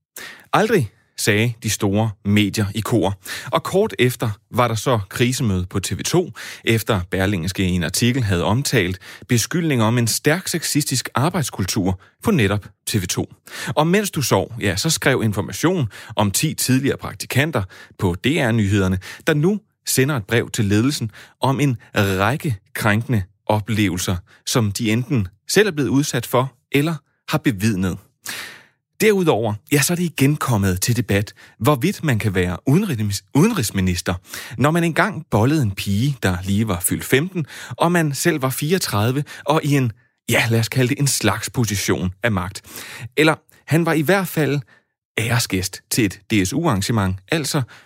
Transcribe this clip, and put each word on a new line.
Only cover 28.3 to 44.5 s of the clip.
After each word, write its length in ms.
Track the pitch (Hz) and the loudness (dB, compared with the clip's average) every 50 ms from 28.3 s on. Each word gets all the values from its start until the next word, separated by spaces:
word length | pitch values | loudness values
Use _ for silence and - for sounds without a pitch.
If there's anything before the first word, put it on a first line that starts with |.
| - - - - - - - _ _ _ _ _ _ - | -12 -10 -12 -14 -16 -20 -20 _ _ _ _ _ _ 2
Derudover, 540 | 202 220 208 190 180 156 123 101 117 107 104 104 _ - 139 | 4 4 4 4 4 4 2 2 2 -2 -4 -4 _ 0 2
ja, 100 | 147 139 | 2 2
så 100 | - 175 | 2 0
er 40 | |
det 80 | 170 180 | 0 -2
igen 320 | 165 - - 131 139 151 | -2 0 2 2 4 2
kommet 440 | 147 - 135 120 101 98 95 90 92 | 2 0 0 0 2 2 2 0 0
til 160 | - - 117 | 0 0 0
debat, 380 | 120 107 - 98 101 104 - - - - - _ - | 0 0 0 0 0 0 -2 -8 -18 -20 -20 _ -2
hvorvidt 460 | 110 143 151 120 127 190 202 - - | 2 2 2 2 2 0 -2 0 0
man 140 | 151 117 104 | 0 0 2
kan 160 | - 107 90 | 0 0 0
være 220 | 92 90 87 90 - - | 0 0 0 -2 -4 0
udenrigs-, 580 | 131 135 185 226 190 135 107 110 101 101 - - _ - | 2 2 2 2 0 -2 -2 -2 -2 -2 -4 -6 _ 2
udenrigsminister, 800 | 139 175 226 240 139 117 - - 98 92 92 87 85 - 101 92 92 - - - - - - - 110 | 4 4 4 4 0 -2 -2 -2 0 0 0 0 -2 -2 -4 -4 -6 -6 -14 -16 -14 -14 -10 -4 0
når 120 | 127 151 | 2 2
man 140 | 165 175 165 | 4 2 2
engang 420 | 170 143 - 175 214 175 165 - - | 2 2 0 0 0 -2 -6 -6 0
bollede 320 | - 104 110 135 156 160 131 | 2 4 4 4 4 2 2
en 80 | 101 | 0
pige, 460 | 95 - - 101 98 104 123 147 139 - - | -2 -2 -2 0 0 2 2 0 0 0 -2
der 140 | 98 90 90 92 | -2 -2 -2 -2
lige 240 | 101 98 104 113 107 | 0 0 0 0 0
var 120 | 92 87 | -2 -2
fyldt 240 | - - 87 82 - | -2 -2 -2 -4 -4
femten, 420 | - 131 131 160 190 - 175 143 - - - - - | -2 -2 -2 -2 -2 -4 -6 -6 -6 -8 -16 -14 -10
og 220 | 127 - 156 170 180 | -4 0 0 2 2
man 220 | 175 160 147 135 | 2 0 0 -2
selv 280 | - - 175 160 147 131 | -2 0 0 0 0 -2
var 80 | 131 | -2
fireogtredive, 760 | 123 - 147 147 190 175 - - 107 101 104 120 127 147 147 - - - - | -2 -2 -2 0 0 -2 -2 -2 0 0 0 0 0 -2 -4 -8 -10 -8 -2
og 160 | - 151 165 - | 0 0 0 2
i 120 | 147 143 | 2 2
en, 160 | 139 131 117 - _ _ _ _ _ _ - | 2 2 0 -2 _ _ _ _ _ _ -2
ja, 160 | 113 110 - 113 | 0 0 0 2
lad 100 | 113 113 | 2 0
os 80 | 113 - | 0 0
kalde 200 | - 131 127 120 | 0 0 0 0
det 120 | - - | 0 0
en 60 | 147 | 0
slags 440 | 139 - - - 104 98 104 - - | 0 0 0 0 0 0 0 -4 -6
position 640 | - 131 117 101 104 95 - - 92 67 87 92 92 _ - | -2 -2 -2 -2 -2 -2 -2 -2 -2 0 -2 -4 -4 _ -2
af 100 | 117 104 | -2 0
magt. 300 | 92 90 98 - - - - - - - - - - 120 117 - | -2 -4 -4 -8 -12 -16 -16 -18 -16 -16 -16 -16 -14 -14 -6 0
Eller 180 | - 156 160 151 - _ _ _ _ _ | 2 4 4 2 0 _ _ _ _ _
han 200 | - 143 170 170 | 0 2 2 2
var 60 | 165 156 | 2 0
i 100 | 165 147 | 0 2
hvert 260 | 131 190 202 185 - | 2 2 2 2 -2
fald 320 | - 165 151 - | -2 0 0 0